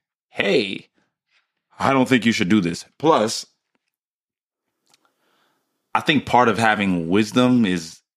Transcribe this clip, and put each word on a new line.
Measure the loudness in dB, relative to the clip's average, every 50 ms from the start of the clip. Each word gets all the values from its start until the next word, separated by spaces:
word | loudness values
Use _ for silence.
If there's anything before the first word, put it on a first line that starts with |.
| _ _ _ _ _ _
"Hey, | -6 -4 -2 0 0 0 -2 -4 -6 -12 -14 _ _ _ _ _ _ _ _ _ _ _ _ _ _ _ _ _ _ -4
I | -2 0
don't | 0 0 2 2
think | 2 2 2
you | 0
should | -2 -2 0 0
do | 0 0
this." | 0 -2 -6 -10 -14 _ _ -4
Plus, | 0 0 2 2 0 -2 -4 -8 -12 -14 _ _ _ _ _ _ _ _ _ _ _ _ _ _ _ _ _ _ _ _ _ _ _ _ _ _ _ _ _ _ _ _ _ _ _ _ _ _ _ _ _ _ _ _ _ _ _ _ -8
I | -4
think | -2 0 -2 -2 0
part | 2 2 4 4 4
of | 2 2
having | 2 0 0 0 0 -2 -2 -2 -2 0
wisdom | 0 0 0 0 0 0 2 2 2 2 2
is | 2 0 -2 -4 -8 -16 -20 _ _ _